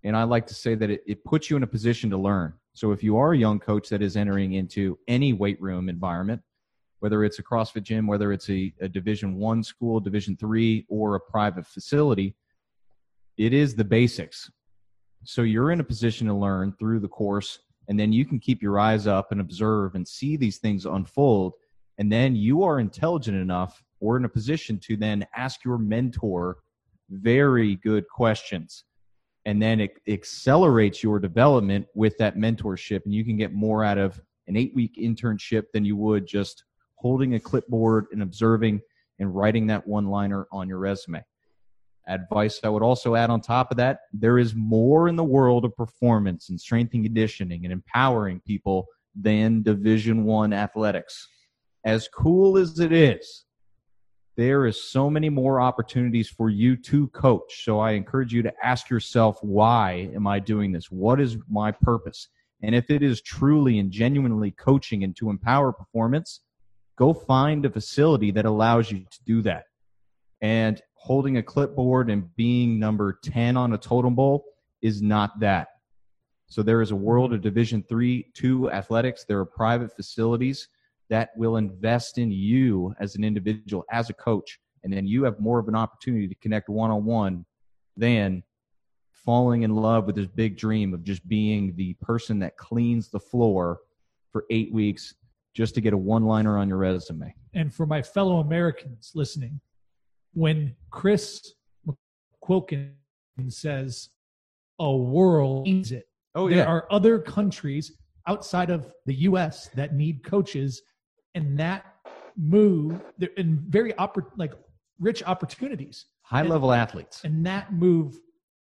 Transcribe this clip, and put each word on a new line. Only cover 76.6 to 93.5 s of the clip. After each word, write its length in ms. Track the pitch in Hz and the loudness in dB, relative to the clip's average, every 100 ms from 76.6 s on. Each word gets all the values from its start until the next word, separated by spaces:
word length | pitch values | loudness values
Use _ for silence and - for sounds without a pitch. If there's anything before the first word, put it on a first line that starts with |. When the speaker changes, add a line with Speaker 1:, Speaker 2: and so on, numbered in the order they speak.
Speaker 1:
there 200 | 107 117 | 2 2
is 100 | 110 | 2
a 40 | 101 | -2
world 360 | 104 120 127 | 2 2 2
of 80 | 113 | 0
Division 420 | 101 101 113 113 - | -2 0 0 -2 -4
Three, 440 | 113 123 123 - | -2 -2 -2 -6
Two 360 | - 127 131 127 | -4 -2 0 -2
athletics. 540 | 98 98 113 127 - | -4 -2 0 0 -4
There 140 | - 101 | -4 -4
are 80 | 92 | -4
private 480 | - 113 120 113 | -2 0 0 -4
facilities 760 | - 98 - 113 117 127 139 - _ _ _ _ | -12 -14 -4 -2 0 -2 -4 -12 _ _ _ _
that 220 | 113 113 113 | -4 -4 -4
will 200 | 113 113 | -2 -2
invest 640 | 104 92 110 120 - - | -4 -4 -2 -2 -2 -4
in 120 | 117 | -4
you 640 | 98 101 123 131 98 90 - | -2 0 2 2 0 -4 -6
as 160 | 101 101 | -8 -4
an 80 | |
individual, 600 | 107 104 95 107 107 101 - | -2 -2 -4 -6 -6 -8 -6
as 200 | 117 117 | -6 -6
a 40 | |
coach. 460 | 104 - 107 - - _ _ | -6 -2 -2 -4 -20 _ _
And 80 | 95 | -8
then 160 | 98 95 | -6 -2
you 160 | 117 | 0
have 160 | 135 104 | 0 -2
more 180 | 107 120 | -2 0
of 80 | 107 | 0
an 80 | |
opportunity 540 | 110 113 _ - 120 98 | -2 -4 _ -6 -4 -4
to 80 | 95 | -6
connect 320 | 110 107 - | -6 -6 -4
one-on-one 760 | 107 113 107 107 113 98 90 85 _ _ _ _ - | -4 -2 -2 0 0 -2 -4 -10 _ _ _ _ -2
than 480 | 117 117 101 92 - _ _ _ _ _ _ | 0 2 0 -4 -10 _ _ _ _ _ _
falling 520 | _ - 120 123 120 | _ 0 2 4 2
in 120 | 110 | 0
love 320 | 107 110 113 98 | 2 2 2 0
with 80 | |
this 140 | 101 95 | -4 -6
big 280 | 104 110 90 | -2 -4 -2
dream 380 | 110 110 98 | -2 -2 -2
of 80 | 90 | -4
just 240 | 85 92 90 | -6 -8 -4
being 480 | 107 107 107 98 | -2 0 0 -2
the 200 | 85 92 | -4 -8
person 440 | 90 - 117 - 104 | -8 -6 -6 -4 -4
that 180 | 90 - | -4 -8
cleans 520 | - 117 117 117 107 | -8 -2 0 0 -4
the 100 | 101 | -10
floor 600 | - 123 117 | -6 2 2